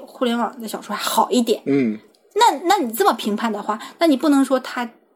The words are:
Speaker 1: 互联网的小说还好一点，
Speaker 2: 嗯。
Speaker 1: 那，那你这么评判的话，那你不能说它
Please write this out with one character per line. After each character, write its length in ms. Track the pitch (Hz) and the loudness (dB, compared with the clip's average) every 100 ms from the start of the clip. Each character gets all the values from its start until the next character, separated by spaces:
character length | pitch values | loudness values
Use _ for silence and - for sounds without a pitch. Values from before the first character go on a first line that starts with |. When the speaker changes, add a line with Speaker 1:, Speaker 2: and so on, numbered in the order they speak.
| - | -2
Speaker 1:
互 180 | - | -4
联 140 | 247 233 | -2 -2
网 220 | 220 - | -4 -6
的 60 | 220 | -12
小 120 | - | -12
说 140 | - | -10
还 80 | - | -8
好 260 | - - - | -2 0 2
一 120 | 247 | 2
点， 180 | 233 208 - | 2 -2 0
Speaker 2:
嗯。 320 | 139 120 107 - _ _ | 0 0 -4 -12 _ _
Speaker 1:
那， 160 | 403 466 285 | 2 2 2
那 140 | 339 403 | 0 2
你 140 | 247 | 0
这 120 | 220 | 0
么 80 | 403 | 0
评 200 | 226 220 | 2 -4
判 180 | 208 226 | -2 -4
的 80 | 202 | -4
话， 180 | 196 214 - - | -6 -6 -10 0
那 80 | 339 | 2
你 100 | 269 | 4
不 120 | 320 | 4
能 160 | 277 | 4
说 140 | 262 262 | 4 0
它 280 | 254 - 233 - _ | -2 -8 -10 -12 _